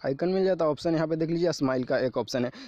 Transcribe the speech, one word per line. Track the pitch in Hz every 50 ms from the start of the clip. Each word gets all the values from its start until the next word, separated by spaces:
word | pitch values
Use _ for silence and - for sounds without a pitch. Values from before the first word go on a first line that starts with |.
| -
आइकन | 135 139 139 170 180
मिल | 190 190 190
जाता | 190 185 165 165
है | 151
ऑप्शन, | 147 - - 170 165
यहाँ | 156 160
पे | 156 165
देख | 156 160 156
लीजिए | 170 165 180 170 147
स्माइल | - 143 131 131 131 123
का | - 135 113
एक | 127 127 -
ऑप्शन | 131 110 - - 123 123
है। | - - - -